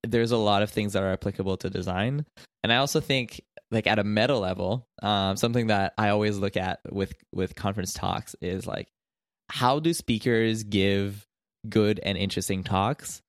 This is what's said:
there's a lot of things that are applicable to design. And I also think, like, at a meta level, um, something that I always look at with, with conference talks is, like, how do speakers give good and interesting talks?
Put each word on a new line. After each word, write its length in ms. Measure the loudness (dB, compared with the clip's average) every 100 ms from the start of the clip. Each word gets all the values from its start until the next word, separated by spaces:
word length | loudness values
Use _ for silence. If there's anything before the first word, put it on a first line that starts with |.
there's 280 | 2 2 4
a 60 | 4
lot 240 | 4 4
of 60 | 2
things 240 | 0 0
that 100 | 0
are 100 | 0
applicable 440 | 0 -4 -4 -4 -2
to 120 | -4
design. 560 | -4 -4 -2 0 -2 -6 -12 -20 _
And 80 | 0
I 40 | 2
also 220 | 2 0
think, 420 | 0 -2 -2 -12 _ -20 _
like, 160 | -2 2
at 120 | 2
a 40 |
meta 340 | 2 2 2 2
level, 500 | 0 -2 -2 -2 -6 -6
um, 340 | -2 0 0 0
something 300 | 0 0 2
that 260 | 2 0 0
I 120 | 2
always 280 | 4 2 0
look 200 | -2 -2
at 220 | -4 -6 -8
with, 220 | -4 -4 -6 _
with 220 | -6 -6 -4
conference 380 | -4 -4 -6
talks 420 | -4 -2 -4 -6 -10
is, 240 | -6 -6 -6
like, 200 | -8 -10 _ _ _ _ _ _
how 300 | 0 2 4
do 140 | 2
speakers 680 | -2 0 0 2 2 2 0
give 640 | 0 2 4 2 0 -6 -16 _ _ _ 0
good 300 | 4 4 2
and 140 | -2 -2
interesting 460 | -2 -4 -4 -4
talks? 580 | 0 0 0 -2 -10 -16